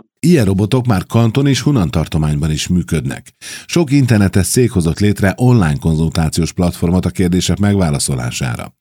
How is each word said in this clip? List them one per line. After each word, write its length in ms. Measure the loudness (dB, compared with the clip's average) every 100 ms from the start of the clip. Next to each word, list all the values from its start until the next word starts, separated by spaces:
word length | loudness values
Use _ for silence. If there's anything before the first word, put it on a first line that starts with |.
| -10 -4
Ilyen 260 | 2 4 2
robotok 400 | 0 0 0 0
már 200 | -2 0
Kanton 420 | 0 2 2 0
és 140 | 0
Hunan 300 | 0 0 0
tartományban 600 | -2 -2 -2 -2 -2 -2
is 160 | -4 -2
működnek. 640 | -2 -2 -4 -4 -8 -14 _ -18 -16 -4
Sok 260 | -2 2
internetes 560 | 2 4 4 4 2 0
cég 240 | 2 2
hozott 280 | 2 0 0
létre 340 | 0 2 0 2
online 380 | 2 4 2 0
konzultációs 720 | 0 0 0 0 -2 0 -4
platformot 540 | -2 -4 -2 0 0 0
a 40 |
kérdések 480 | 0 0 0 0 0
megválaszolására. 1160 | 0 2 0 -2 -4 -4 -6 -6 -6 -6 -10 _